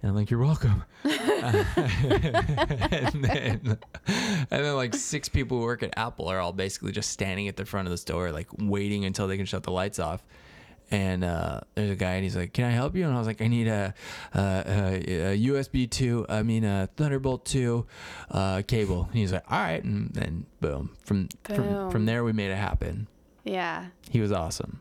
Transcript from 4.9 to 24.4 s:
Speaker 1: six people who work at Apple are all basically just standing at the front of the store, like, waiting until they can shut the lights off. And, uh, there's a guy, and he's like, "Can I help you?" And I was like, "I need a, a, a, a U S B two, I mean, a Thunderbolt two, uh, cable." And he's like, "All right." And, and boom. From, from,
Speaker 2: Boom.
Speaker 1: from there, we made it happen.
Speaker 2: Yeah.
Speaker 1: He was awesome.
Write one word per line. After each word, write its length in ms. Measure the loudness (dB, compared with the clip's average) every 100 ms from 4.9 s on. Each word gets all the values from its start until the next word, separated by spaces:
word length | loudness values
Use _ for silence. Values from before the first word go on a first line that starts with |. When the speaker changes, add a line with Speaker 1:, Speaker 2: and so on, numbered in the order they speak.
Speaker 1:
six 340 | -2 -4 -4 -2
people 300 | -2 0 0
who 60 |
work 180 | 0 -2
at 140 | -4 -2
Apple 300 | -4 -2 -2
are 100 | 0
all 120 | -2
basically 380 | -2 -4 -2 -4
just 180 | -4 -4
standing 360 | -4 -2 -2 -4
at 100 | -6
the 80 |
front 220 | -4 -4 -2
of 40 |
the 60 | -4
store, 340 | -2 -2 -2
like, 160 | -4 -8 -4
waiting 460 | 0 0 0 0
until 240 | -2 -2 -2
they 80 | -2
can 100 | -2
shut 160 | -4
the 80 | -2
lights 280 | -2 -2 -2
off. 240 | -4 -4 -10 -20 -20 -20 -20 -20 -2
And, 320 | 0 2 2
uh, 380 | 0 0 -2 -6 -6
there's 160 | -2 0
a 40 | 0
guy, 160 | 0
and 100 | 0
he's 120 | 0 -2
like, 160 | -2
"Can 120 | 0
I 60 | 2
help 260 | 2 0 0
you?" 80 | 0
And 80 |
I 40 | 2
was 80 | 0
like, 120 | 0
"I 40 | 2
need 200 | 2 2
a, 240 | 2 0 -4 -12 -14 -4
a, 60 | 0
a, 920 | 2 2 2 2 2 0 0 0 0
a 20 |
U 220 | 2 2 2
S 120 | 0
B 180 | 0 0
two, 380 | 0 2 2 0
I 140 | 0
mean, 220 | 2 2
a 240 | 2 2 0 0
Thunderbolt 480 | 0 2 0 -2
two, 420 | 0 0 2 2 -2 -10 -16 -16 -4
uh, 320 | 0 2 0 2
cable." 380 | 2 2 2
And 100 | 0
he's 180 | 2 2
like, 120 | 0 0
"All 80 | 0
right." 220 | 0 -2
And, 320 | -2 -2 -2 -2
and 300 | -4 -4 -8 -4
boom. 360 | -2 -2 -6 -10
From, 240 | -2 -2 -2 -8
from, 120 | -4 -2
Speaker 2:
Boom. 340 | 0 0 0
Speaker 1:
from 160 | 2 2
there, 160 | 2
we 80 | 0
made 180 | 0 0
it 60 | -2
happen. 500 | 0 -2 -2 -6 -8 _ _ _
Speaker 2:
Yeah. 420 | -6 -4 -4 -6 -10 -18 -2
Speaker 1:
He 100 | 0
was 120 | 2
awesome. 480 | 0